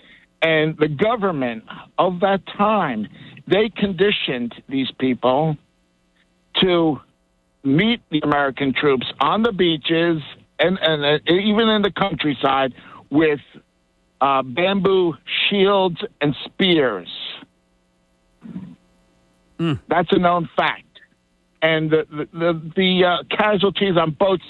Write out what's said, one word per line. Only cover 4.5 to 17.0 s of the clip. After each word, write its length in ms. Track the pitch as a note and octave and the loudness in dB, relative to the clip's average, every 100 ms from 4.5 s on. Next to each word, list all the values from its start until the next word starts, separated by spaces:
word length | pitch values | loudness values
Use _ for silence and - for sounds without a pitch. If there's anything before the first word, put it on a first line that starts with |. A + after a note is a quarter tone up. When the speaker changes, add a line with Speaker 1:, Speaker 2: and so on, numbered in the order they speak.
| - - | -10 -8
Speaker 1:
these 200 | C3+ B2 - | -4 -4 -4
people 580 | C3 A#2+ B2 C3 D#3+ D3 _ _ _ _ _ _ _ _ _ - | -2 0 0 0 0 -4 _ _ _ _ _ _ _ _ _ 0
to 380 | F#3 - D#3+ C3+ - _ _ _ _ _ | 2 4 2 -2 -8 _ _ _ _ _
meet 380 | C3+ D3 A3 A#3 - | 0 2 2 0 -4
the 100 | D3+ | -4
American 500 | D3 C#3+ C#3 B2+ C#3 | 0 0 0 -2 -2
troops 320 | B2 D3 C3 - - | 0 0 0 -2 -2
on 240 | C#3+ G3 | 0 2
the 80 | A#3 | 0
beaches 720 | F#3+ F3+ D#3 - E3 E3+ D#3+ C#3+ - _ - | 0 0 0 -2 0 0 0 -4 -18 _ -2
and, 180 | E3 F#3+ | 0 0
and, 220 | D#3+ D#3 | 0 0
uh, 280 | C#3+ D3+ - | 0 0 2
even 360 | F3+ G#3 G#3 A3+ | 2 2 2 2
in 140 | G#3+ | 2
the 100 | G3+ | 0
countryside 840 | - G3 D#3 D3+ B2+ C#3+ C3+ C3+ - - - - | -2 -4 -2 -4 -2 0 0 -2 -4 -20 -20 -2
with, 300 | C#3+ D#3 D3 - - _ _ _ _ _ _ | 2 2 0 -6 -20 _ _ _ _ _ _
uh, 200 | C3+ C3+ | 0 0
bamboo 760 | C3 B2+ F#3 G3+ F#3+ F#3+ F3 - - - - | -2 -2 0 2 2 2 2 -2 -6 -4 -2
shields 480 | G3+ G3 G3+ F#3 E3 G#3+ - | 2 2 4 0 -2 -10 -4
and 140 | D3 C3+ - | -4 -4 -8
spears. 640 | - F#3+ E3 B2+ F#2+ | -2 2 4 2 -2